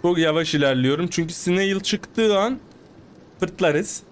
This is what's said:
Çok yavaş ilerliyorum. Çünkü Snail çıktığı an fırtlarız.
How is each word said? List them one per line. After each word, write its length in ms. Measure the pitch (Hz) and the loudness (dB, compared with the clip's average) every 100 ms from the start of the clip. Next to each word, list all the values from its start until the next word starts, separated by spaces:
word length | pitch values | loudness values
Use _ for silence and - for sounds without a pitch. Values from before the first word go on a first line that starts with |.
Çok 160 | 175 170 | 2 2
yavaş 360 | 160 156 156 | 2 2 0
ilerliyorum. 540 | 151 143 131 127 147 175 | 2 2 2 2 0 -2
Çünkü 260 | - 165 | -2 -4
Snail 460 | - - 180 196 196 | -4 -2 0 0 -2
çıktığı 600 | 196 208 - - 220 202 | -2 -6 -6 0 2 2
an 200 | 214 262 - - - - - - - - | 0 -4 -10 -20 -20 -20 -20 -20 -20 -8
fırtlarız. 640 | 170 - 180 147 202 - - | -8 0 0 2 -2 -8 -12